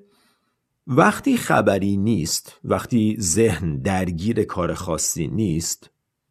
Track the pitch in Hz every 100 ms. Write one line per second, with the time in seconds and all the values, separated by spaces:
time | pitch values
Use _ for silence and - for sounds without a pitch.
0 | _ _ _ _ _ _ _ _ - 131
1 | 196 208 285 240 - 143 101 98 98 101
2 | 104 101 78 - - - - 95 - 120
3 | 107 107 92 92 113 80 80 69 98 92
4 | 90 82 101 117 98 92 85 80 92 78
5 | - 82 76 95 104 78 - - - _
6 | _ _ _